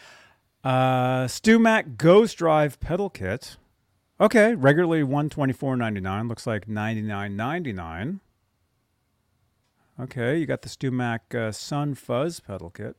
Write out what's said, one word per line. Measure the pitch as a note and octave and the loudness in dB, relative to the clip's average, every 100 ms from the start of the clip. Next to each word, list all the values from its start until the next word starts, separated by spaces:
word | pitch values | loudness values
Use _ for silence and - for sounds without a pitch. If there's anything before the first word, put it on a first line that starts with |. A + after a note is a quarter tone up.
| - - _ _ _ _ | -20 -20 _ _ _ _
Uh, | C3+ C3 C3 B2+ B2+ B2+ | -2 2 2 2 0 0
StewMac | B2+ - G#3+ A3+ A3+ A3 D#3 A2+ | -4 0 4 6 6 2 -2 2
Ghost | E3 G3 A3+ - | 6 8 6 2
Drive | E3 D#3 D3 - | 2 2 2 -2
pedal | - E3+ G3+ | -6 -4 -4
kit. | - F#2+ A#2+ - - _ _ _ _ _ - | -6 -6 -6 -8 -20 _ _ _ _ _ 0
Okay, | G#3+ A#3 G#3 | 4 6 4
regularly | A3+ C3 D3 F3 E3 | 4 4 4 4 2
one | C#3 C#3+ D3+ | 0 0 -2
twenty-four | - C3+ B2+ C#3 B2+ | -2 -2 -2 -4 -2
ninety-nine. | A#2 G2+ F#2+ G2 A#2 | -2 -4 -4 -4 -6
Looks | A2+ - | -6 -6
like | G#2+ G2+ | -6 -6
ninety-nine | G#2+ G#2+ A2 G#2+ G2+ G2+ G2+ | -6 -4 -4 -6 -6 -6 -6
ninety-nine. | A#2 E3+ D#3 F#2+ E2 E2 A#2 G3 _ _ _ _ _ _ _ _ _ _ _ _ _ _ _ _ _ - | -6 -6 -6 -8 -8 -8 -8 -8 _ _ _ _ _ _ _ _ _ _ _ _ _ _ _ _ _ -14
Okay, | C3 - A#2+ D#3+ | -10 -4 -2 -2
you | C#3 | -2
got | C3 | -6
the | - | -8
StewMac, | - C3+ B2+ B2 A2+ - | -8 -4 -2 -2 -4 -6
uh, | B2 A2+ | -6 -4
Sun | G#2 - D3 D3 | -6 -6 -4 -4
Fuzz | C3+ - A#2+ D#3 E3 | -6 -4 -4 -4 -6
pedal | - F#2+ E2+ | -12 -12 -12
kit. | - G#2 | -14 -14